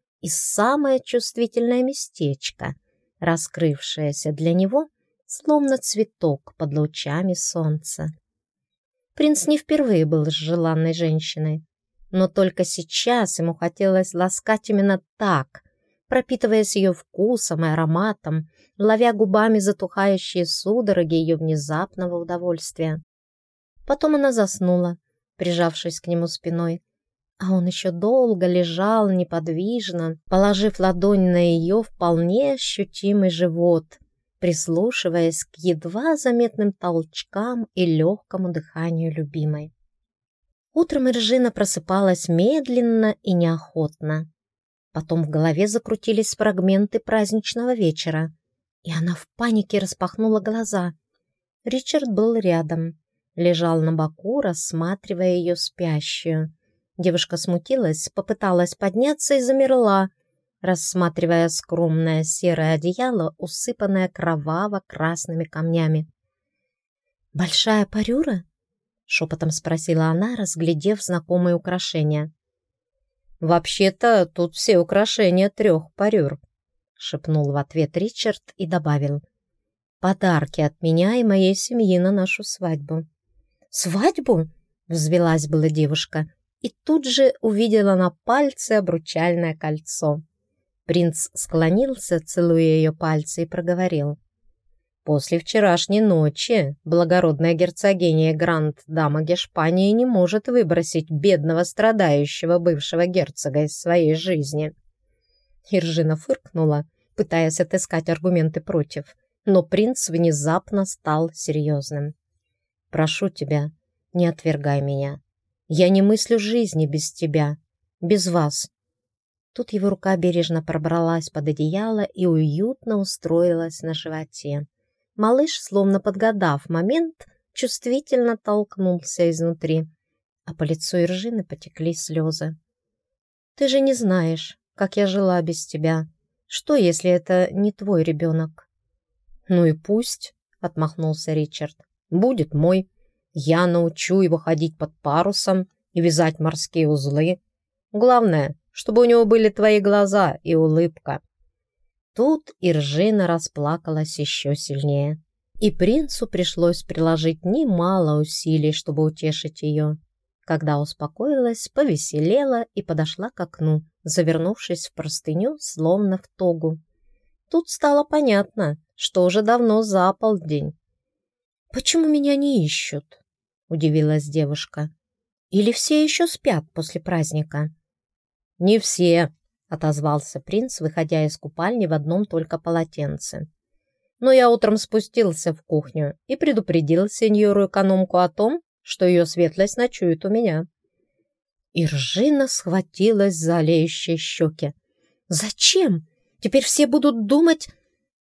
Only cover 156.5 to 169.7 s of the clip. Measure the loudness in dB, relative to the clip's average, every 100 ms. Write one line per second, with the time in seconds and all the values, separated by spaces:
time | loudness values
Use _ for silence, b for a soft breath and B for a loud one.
156.5 | 0 0 0 -6 -2 0 2 0 -2 -2
157.5 | 0 0 0 2 2 2 0 -2 -4 -2
158.5 | 0 0 -2 -4 -2 -2 -2 -4 -4 -8
159.5 | -8 -4 -2 -2 -4 _ _ _ _ -6
160.5 | -4 0 -2 -2 -6 -10 -6 -2 0 0
161.5 | -2 -6 -2 0 0 -4 -2 0 0 0
162.5 | -2 -4 -8 -6 -4 -4 -6 -10 -10 -12
163.5 | -4 -2 0 -4 _ -6 -2 0 0 -2
164.5 | -4 -6 -8 -8 -12 -10 -8 -4 -2 -2
165.5 | -4 -10 -4 0 2 0 -2 -6 -4 -2
166.5 | 0 -2 -6 _ _ _ _ _ _ _
167.5 | -2 -2 -2 2 2 2 0 2 2 0
168.5 | -2 -4 -4 _ -12 -4 2 2 2 2
169.5 | 2 4